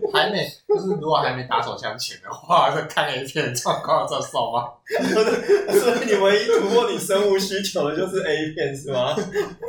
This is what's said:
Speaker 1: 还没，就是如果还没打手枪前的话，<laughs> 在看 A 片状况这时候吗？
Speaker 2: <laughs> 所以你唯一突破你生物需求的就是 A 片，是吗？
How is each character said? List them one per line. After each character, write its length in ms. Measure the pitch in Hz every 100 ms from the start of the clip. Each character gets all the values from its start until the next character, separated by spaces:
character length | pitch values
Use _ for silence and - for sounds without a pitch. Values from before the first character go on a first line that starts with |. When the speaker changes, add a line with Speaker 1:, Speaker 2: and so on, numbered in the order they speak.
| 214
Speaker 1:
还 200 | 151 214
没， 160 | 190 143 - -
就 120 | 208
是 80 | 190
如 80 | 165
果 160 | 156 143
还 160 | 139
没 100 | 127 123
打 140 | 117
手 160 | 120 98
枪 200 | 110 110
前 220 | - -
的 80 | -
话， 400 | - - 170 139
<laughs> 20 |
在 80 | 151
看 240 | 151 165 147
A 160 | 127
片 300 | 135 156 123
状 300 | 123 - -
况 240 | - 156 -
这 120 | 139
时 80 | -
候 180 | 131 135
吗？ 180 | 120 120 - -
Speaker 2:
<laughs> 840 | 427 - - 220 - - - -
所 260 | 202 240 240
以 100 | 240
你 80 | 196
唯 280 | 196 208
一 40 | 233
突 220 | 220 196
破 200 | 233 233
你 80 | 165
生 320 | - 196 202
物 80 | 190
需 240 | 196 196
求 280 | 196 180 147
的 60 | 156
就 120 | 185
是 120 | 185
A 300 | 160 151 156
片， 220 | 165 139 135
是 160 | 147
吗？ 240 | 127 131 208 - - - -